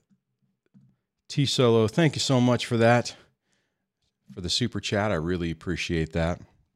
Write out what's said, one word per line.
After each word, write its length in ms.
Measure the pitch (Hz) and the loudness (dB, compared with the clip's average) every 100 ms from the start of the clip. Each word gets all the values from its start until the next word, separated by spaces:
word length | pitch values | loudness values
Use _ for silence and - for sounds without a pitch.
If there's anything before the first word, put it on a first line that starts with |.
| _ _ _ _ _ _ _ _ _ _ _ _ _ | _ _ _ _ _ _ _ _ _ _ _ _ _
T 200 | - 139 | -2 -2
Solo, 400 | - 123 113 110 | 2 4 4 2
thank 280 | - 160 117 | 2 0 0
you 40 | |
so 200 | - 131 | 0 2
much 280 | 123 120 - | 2 0 0
for 100 | 120 | 2
that, 380 | 113 120 - - _ _ _ _ _ _ _ _ _ _ _ | 4 4 0 -10 _ _ _ _ _ _ _ _ _ _ _
for 100 | - | -12
the 80 | 87 | -6
super 300 | - 120 104 | -2 -2 -4
chat. 320 | - 107 107 | -4 -2 0
I 40 | 87 | -2
really 340 | 82 90 85 | -2 -2 -4
appreciate 640 | 80 - 82 - 85 78 | -6 -6 -6 -2 -2 -2
that. 260 | 85 82 87 - _ _ | -2 -2 -4 -10 _ _